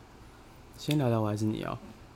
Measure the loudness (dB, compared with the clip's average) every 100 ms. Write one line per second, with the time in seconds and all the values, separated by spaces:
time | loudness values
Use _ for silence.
0 | -20 -18 -18 -18 -20 -20 -18 -6 2 4
1 | 6 4 4 2 2 2 -2 -4 -8 -16
2 | -18